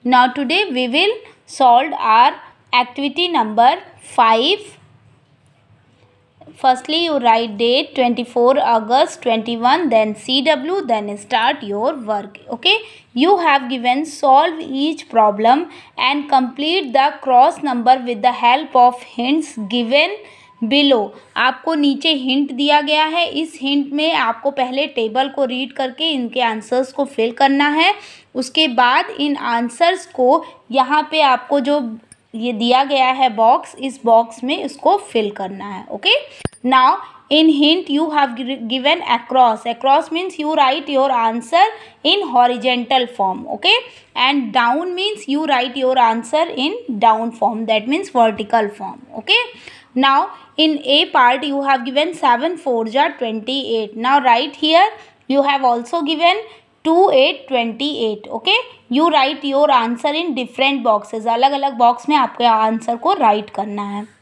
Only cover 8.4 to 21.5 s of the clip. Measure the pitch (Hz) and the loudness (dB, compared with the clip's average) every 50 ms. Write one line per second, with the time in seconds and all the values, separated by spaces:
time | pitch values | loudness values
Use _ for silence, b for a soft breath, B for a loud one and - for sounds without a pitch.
8.4 | 240 247 269 285 - 233 233 220 220 214 247 269 330 - - - - 247 226 226 | 2 2 2 2 2 0 0 0 0 0 2 2 2 0 -4 -6 -2 -2 -2 -2
9.4 | 214 233 233 226 233 247 285 349 349 269 226 220 214 214 208 - - - 262 277 | -2 -6 -6 -2 0 0 2 2 0 0 2 2 0 0 -4 -8 -6 -2 -2 0
10.4 | 254 320 302 262 254 320 370 403 330 240 233 214 202 208 202 202 - - 254 226 | 2 0 0 0 -2 -4 -4 -4 -2 -2 -4 -4 -4 -8 -10 -12 -8 -4 -2 0
11.4 | 226 254 294 285 226 202 202 208 226 277 311 277 226 208 214 202 202 202 _ - | 0 0 -2 -4 -8 -8 -6 -4 -4 -4 -4 -6 -6 -6 -6 -6 -6 -12 _ -20
12.4 | _ - 240 233 - 359 415 440 440 B B B B B _ 240 285 349 403 359 | _ -14 -14 -4 0 0 0 0 -4 B B B B B _ 0 2 2 2 2
13.4 | 339 311 277 277 262 240 269 247 233 247 247 277 320 311 - - - 277 262 277 | 2 2 2 0 0 -4 -8 -4 -2 -2 -2 -2 -4 -6 -8 -2 2 4 4 4
14.4 | 320 359 320 320 - - 262 269 285 311 311 311 - _ - 226 214 214 202 202 | 4 2 -4 -8 -10 -8 -6 -4 -4 -4 -4 -6 -12 _ 2 2 2 2 2 2
15.4 | 214 226 262 302 349 330 B B B B B - - 254 285 294 285 - 285 262 | 2 2 2 2 0 -6 B B B B B -2 -2 -2 -2 -2 -2 0 0 0
16.4 | 254 240 254 - 285 311 339 392 311 254 233 269 269 302 302 - - 269 254 247 | 0 -2 -6 -6 -4 -2 -2 -2 -4 0 0 0 0 0 -2 -4 -2 2 4 6
17.4 | 262 330 339 294 285 285 247 240 226 247 262 262 240 247 240 202 220 247 240 - | 6 4 2 -2 -6 -4 -4 0 4 2 2 2 2 -6 -6 0 0 0 0 2
18.4 | 240 240 247 294 311 302 - 262 247 247 247 247 - - - - 240 254 294 320 | 2 2 2 2 -2 0 4 6 6 6 4 0 -16 -12 -8 -6 -2 0 0 -2
19.4 | 302 - - 226 208 185 233 247 240 220 262 285 311 370 415 427 B B B B | -2 -6 -10 -12 -10 -4 -4 -4 -2 2 2 2 2 2 -2 -10 B B B B
20.4 | B B B _ 233 214 269 285 285 277 269 226 202 202 B B B B B - | B B B _ -2 2 2 4 4 4 4 2 2 -4 B B B B B 0
21.4 | 233 254 | 0 0